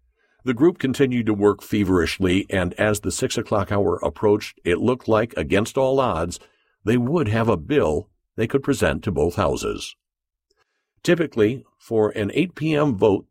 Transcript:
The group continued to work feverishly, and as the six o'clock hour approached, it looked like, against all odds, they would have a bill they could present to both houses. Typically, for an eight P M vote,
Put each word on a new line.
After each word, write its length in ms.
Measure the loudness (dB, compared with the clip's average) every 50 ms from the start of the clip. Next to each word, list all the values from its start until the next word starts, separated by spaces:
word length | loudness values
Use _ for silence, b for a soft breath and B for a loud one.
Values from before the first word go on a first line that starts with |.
| _ _ _ _ _ _ _ _ -6
The 80 | -4 0
group 240 | 2 2 2 2 2
continued 480 | -2 -2 0 2 2 2 2 0 0
to 80 | 0 0
work 280 | 2 2 2 2 2
feverishly, 840 | -2 -4 -2 0 2 2 2 2 2 0 -2 0 0 2 2 0 0 -2
and 240 | -2 -2 -2 -2 -2
as 260 | -2 0 0 0 -2
the 100 | -2 -4
six 260 | -4 -2 -4 -4 -4 -4
o'clock 360 | -4 -2 -2 -2 -2 0 -2
hour 240 | 0 0 0 0 -2
approached, 640 | -2 -4 -4 0 2 2 2 2 0 -4 -14 _ -2
it 160 | -2 0 0
looked 300 | 0 0 -2 -2 -2 0
like, 240 | 0 0 0 -2 -4
against 420 | -6 -4 0 0 0 0 -2 -2 -2
all 220 | 0 0 2 0
odds, 400 | 0 0 0 -2 -4 -4 -6 -10 b b b b b b b b b
they 100 | 0 0
would 320 | 2 2 0 0 0 0 0
have 220 | 0 0 2 2
a 80 | 0 0
bill 520 | -2 0 0 2 2 2 0 -2 -4 -8 _ _ _ _ _ -4
they 100 | -2 -2
could 160 | -2 -2 0
present 400 | -2 0 0 0 0 0 0 -2
to 80 | -4
both 240 | -2 0 0 0 0
houses. 640 | 0 0 0 -2 -2 -4 -6 -6 -8 -10 -14 -16 _ _ _ _ _ _ _ _ _ _ _ _ _ _ _ _ _ _ _ _ _ -2
Typically, 640 | 0 0 2 0 -2 0 2 2 2 2 -2 -10 _ _ _
for 340 | _ -4 0 0 0 0
an 200 | 0 -2 -4 -2 0
eight 220 | -2 -2 -2 -4
P 180 | -4 -2 -2 0
M 220 | 2 2 0 2
vote, 300 | 2 2 2 2 2 -2 _